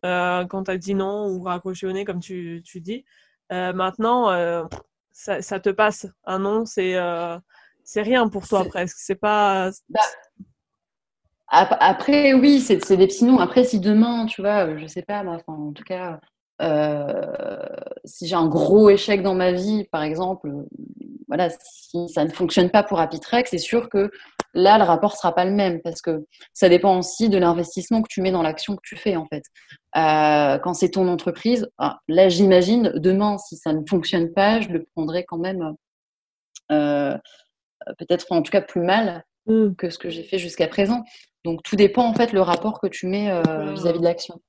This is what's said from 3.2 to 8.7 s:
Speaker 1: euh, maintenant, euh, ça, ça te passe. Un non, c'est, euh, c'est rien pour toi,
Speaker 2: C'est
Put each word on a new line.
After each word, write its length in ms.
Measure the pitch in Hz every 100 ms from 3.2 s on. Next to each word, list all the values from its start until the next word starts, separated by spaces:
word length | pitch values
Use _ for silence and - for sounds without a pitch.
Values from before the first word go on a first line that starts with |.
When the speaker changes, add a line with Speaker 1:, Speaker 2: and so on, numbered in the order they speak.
| _ _ _
Speaker 1:
euh, 220 | 180 180
maintenant, 560 | 180 185 190 220 247 226
euh, 340 | 180 170 170 165 - - _ _
ça, 320 | _ - 180
ça 180 | - 196
te 80 | 202
passe. 380 | 196 214 - 196 _
Un 140 | - 190
non, 260 | 196 220
c'est, 300 | 226 - 185 185
euh, 420 | 175 170 170 170 _ _ _ _
c'est 160 | - -
rien 260 | 208 254 226
pour 200 | 202 -
toi, 140 | 202
Speaker 2:
C'est 60 | 180